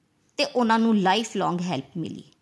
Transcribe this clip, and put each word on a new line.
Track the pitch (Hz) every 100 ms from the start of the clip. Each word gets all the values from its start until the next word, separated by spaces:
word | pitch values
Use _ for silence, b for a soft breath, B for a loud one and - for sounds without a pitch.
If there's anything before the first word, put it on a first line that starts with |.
| _ _ _ -
ਤੇ |
ਉਹਨਾਂ | 294 247 233 226
ਨੂੰ | 226 214
ਲਾਈਫ | 185 196 233 202
ਲੌਂਗ | 165 175
ਹੈਲਪ | 180 139 135 180
ਮਿਲੀ, | 156 - - _